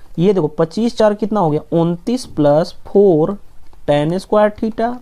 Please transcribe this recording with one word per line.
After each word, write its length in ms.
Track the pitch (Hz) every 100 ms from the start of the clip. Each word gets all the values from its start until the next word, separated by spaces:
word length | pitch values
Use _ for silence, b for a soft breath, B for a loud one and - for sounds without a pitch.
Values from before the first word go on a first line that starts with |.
| b b
ये 120 | 180
देखो 140 | 190 151
पच्चीस 480 | - 165 214 233 -
चार 160 | 214
कितना 260 | 208 214 208
हो 100 | 170
गया, 100 | 147 -
उनतीस 520 | 170 165 175 - 254 -
plus 460 | - 147 151 175 - -
four 520 | 196 202 156 190 202 - - - - -
tan 280 | 147 151 180
square 300 | - 208 208
theta 360 | 208 220 214 226 247